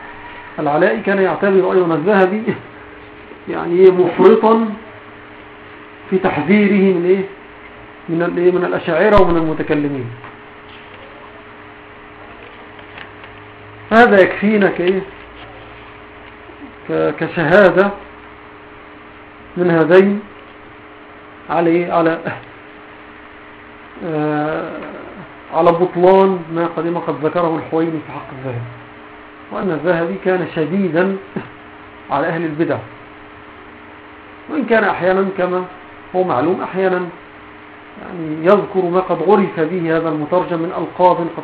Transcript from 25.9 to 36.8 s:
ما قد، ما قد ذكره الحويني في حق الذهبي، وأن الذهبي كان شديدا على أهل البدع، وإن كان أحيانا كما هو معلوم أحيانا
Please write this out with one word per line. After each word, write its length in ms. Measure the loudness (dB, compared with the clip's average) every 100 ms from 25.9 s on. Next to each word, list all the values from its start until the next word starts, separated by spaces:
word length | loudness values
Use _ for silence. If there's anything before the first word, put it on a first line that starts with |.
| 2 4 6 4 2 -4 -4
ما 140 | -4 -4
قد، 100 | -4
ما 120 | -4
قد 260 | -6 -4 -2
ذكره 300 | 0 -2 -2
الحويني 340 | -4 -4 -2
في 200 | -4 -10
حق 160 | -14 -14
الذهبي، 340 | -12 -10 -10 -10 -16 -20 -20 -20 -20 -20 -20 -12
وأن 200 | -6 -4
الذهبي 440 | -2 -2 -2 -2 -4 -2
كان 220 | -2 -2 -4
شديدا 600 | -4 -2 -2 0 -2 -4 -8 -12 -12 -18 -20 -20 -20 -18 -6
على 160 | -4 -2
أهل 180 | -4 -4
البدع، 320 | -4 -4 -4 -8 -20 -20 -20 -20 -20 -20 -20 -20 -20 -20 -20 -20 -20 -20 -20 -8
وإن 160 | -4 0
كان 180 | 0
أحيانا 460 | 0 0 0 0 -2 -2
كما 280 | -2 -4 -6 -14 -20 -20 -8 -4
هو 80 |
معلوم 380 | -2 0 0 -2
أحيانا 480 | -4 -2